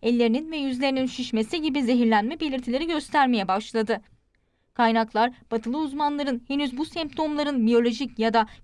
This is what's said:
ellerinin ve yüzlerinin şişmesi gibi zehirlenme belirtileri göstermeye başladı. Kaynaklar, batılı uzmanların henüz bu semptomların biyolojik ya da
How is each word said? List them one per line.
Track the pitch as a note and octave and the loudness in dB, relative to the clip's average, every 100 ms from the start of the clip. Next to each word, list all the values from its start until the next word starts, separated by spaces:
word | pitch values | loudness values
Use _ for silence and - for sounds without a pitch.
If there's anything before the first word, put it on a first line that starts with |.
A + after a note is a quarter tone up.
ellerinin | A3+ A#3+ A#3 B3 D#4 | 0 2 2 2 -2
ve | D#4+ | -4
yüzlerinin | C4+ B3+ C#4 C4 C4 | -4 -2 0 0 -2
şişmesi | - B3 A3 A3 E4 | -4 -4 -2 -2 -2
gibi | D#4 C#4+ | -2 0
zehirlenme | A#3+ B3 A#3 A3 A3 D#4+ | 2 4 4 2 0 -4
belirtileri | D#4 C4 B3 B3+ E4 | -4 -4 -2 -2 -2
göstermeye | D#4 - D4+ C4 A#3 F#3 | -4 -2 2 2 2 0
başladı. | F#3+ - A3+ G#3+ G#3 - _ _ _ _ _ _ | -2 -2 -2 -2 -4 -6 _ _ _ _ _ _
Kaynaklar, | - A3+ A3+ A3+ G#3+ A#3+ - - | 0 2 2 0 0 0 -2 -6
batılı | A#3 A3+ D4 | -6 -4 -4
uzmanların | D#4 C#4 D4 D4 C#4 A#3+ A#3+ | -4 -2 -2 -2 -2 -4 -4
henüz | C#4 C#4+ B3 | -2 -2 -4
bu | |
semptomların | D#4 F4 D#4 - D#4 D4 D4 C4+ A3 | -6 -6 -6 -4 -2 0 0 2 4
biyolojik | A#3 A#3+ A3+ C4 - | 4 4 0 -4 -2
ya | A3+ | 2
da | A3+ G#3+ - | 2 0 -4